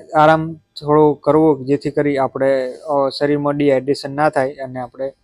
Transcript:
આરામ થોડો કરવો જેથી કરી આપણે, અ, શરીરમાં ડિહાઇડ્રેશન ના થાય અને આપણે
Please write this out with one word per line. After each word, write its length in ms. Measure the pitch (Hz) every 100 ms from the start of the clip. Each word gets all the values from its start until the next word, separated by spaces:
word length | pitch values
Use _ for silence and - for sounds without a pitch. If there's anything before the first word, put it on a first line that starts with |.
| - 156
આરામ 380 | 151 160 160
થોડો 600 | 160 _ - 147 151 151
કરવો 500 | 139 147 151 160 135
જેથી 280 | 131 143 147
કરી 260 | 143 147 135
આપણે, 560 | 131 131 135 135 127
અ, 360 | 123 156 143 135
શરીરમાં 480 | - 143 147 143 143
ડિહાઇડ્રેશન 580 | 143 131 127 135 143 139
ના 140 | 151
થાય 240 | 143 135
અને 260 | 147 131 127
આપણે 340 | 123 - 135 -